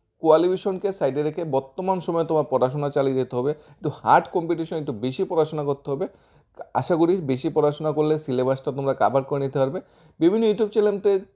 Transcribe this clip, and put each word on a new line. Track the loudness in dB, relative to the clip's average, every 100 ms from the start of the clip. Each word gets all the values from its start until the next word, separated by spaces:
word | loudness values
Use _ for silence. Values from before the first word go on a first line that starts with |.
| _ -2
কোয়ালিফিকেশনকে | 4 6 4 0 -4 -4 -6
সাইডে | -2 -2 0
রেখে | -4 -4
বর্তমান | -2 -2 -4 -6 -4 -2
সময়ে | -2 -2
তোমার | 0 0 2
পড়াশোনা | 2 0 0 -2
চালিয়ে | 0 0 0
যেতে | -2 -2
হবে। | -4
একটু | -6 -12 -8 -8
হার্ড | -4 4 4 4
কম্পিটিশন, | -4 -2 -4 -4 -6
একটু | -6
বেশি | -4 -6 -4
পড়াশোনা | -2 0 0 -2
করতে | -4 -4 -6
হবে। | -6 -6 _ _ _ _ -20 -6
আশা | -4 0 2
করি | 2 2
বেশি | -2 -4 -2
পড়াশোনা | 2 0 0 -4
করলে | 0 0 0
সিলেবাসটা | -2 0 0 0 -4
তোমরা | -4 -2
কভার | 2 2 2
করে | 0 -4
নিতে | -2 0
পারবে। | 0 -2 -10 _ _ 2
বিভিন্ন | 2 4 2
YouTube | 2 0
চ্যানেল | 2 2 2
থে-, | 0 0 -2